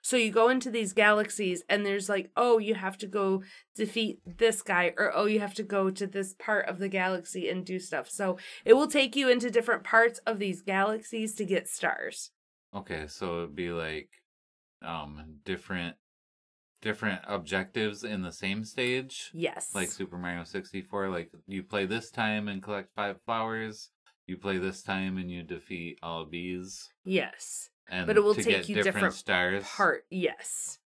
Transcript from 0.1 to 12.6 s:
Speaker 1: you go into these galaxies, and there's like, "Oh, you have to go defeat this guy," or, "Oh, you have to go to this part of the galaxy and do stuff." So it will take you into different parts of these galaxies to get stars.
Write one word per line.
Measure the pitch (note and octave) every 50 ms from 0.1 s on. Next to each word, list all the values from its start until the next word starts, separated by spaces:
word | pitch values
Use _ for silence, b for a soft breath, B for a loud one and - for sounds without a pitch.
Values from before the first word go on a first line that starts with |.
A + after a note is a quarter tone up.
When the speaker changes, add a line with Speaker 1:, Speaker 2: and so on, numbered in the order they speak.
| B3+
Speaker 1:
you | B3+ A3+ A3
go | F#3+ A3+ A3+ A#3+
into | B3+ C4 B3+ C4
these | A3 A#3 A3 F#3 F#3+
galaxies, | - G#3 G#3 G#3+ G#3 G#3+ - - - G#3+ F3+ F3+ F3 - -
and | G3 G3+ G3+
there's | G3+ G3 G3+ F#3+ G3
like, | G3+ F#3+ F#3 - _
"Oh, | - A#3+ B3 A#3
you | A3+ G#3+ G#3 A3
have | F#3 F#3+ F#3+ F#3+ -
to | G#3+
go | G3 F#3+ G#3+ G3 F#3+ F#3+ F#3+ F#3+ B B B B B _
defeat | - G#3+ G#3+ - A3+ A3 G#3 - - _
this | F3+ F3 - A3+ A3+ G#3+ -
guy," | - - F#3+ F3 F3+ F3 -
or, | - G#3 G3 -
"Oh, | E3 G#3
you | G#3 G#3+ G#3+
have | G3+ G3 G3
to | - G#3
go | G3 G3+ G3 F#3+ F#3+
to | F#3+ F#3+ G3+
this | F#3+ F#3+ G3 G3 F#3+ -
part | _ - - G#3+ G3+ -
of | - F#3 F3
the | G3 G3
galaxy | G3 F#3+ F3+ F#3 F#3+ F3+ E3+ - - F#3 F3 -
and | E3+ F#3 F3+
do | F3+ F#3 F#3
stuff." | F#3 - - D3+ - -
So | - - G3+ F#3+ F#3 F#3 B B B B B
it | - A3+
will | C4+ D4
take | - - C#4+ C4+ B3+ -
you | C#4 C#4 B3+
into | B3 B3 A#3 B3
different | G3+ A#3 A3+ - A3+ F#3 -
parts | - - A3+ A3+ A#3 A#3 -
of | _ - A3 G3
these | G#3 G3 F3+ F#3+
galaxies | - G3+ F#3+ F#3+ G3 G#3 A3 A3 A3 - - A3+ A3 G#3+ G#3+
to | - G#3
get | F3 F#3+ F3 - -
stars. | - - - E3 - - - - - - - - _ _ _ _ _ _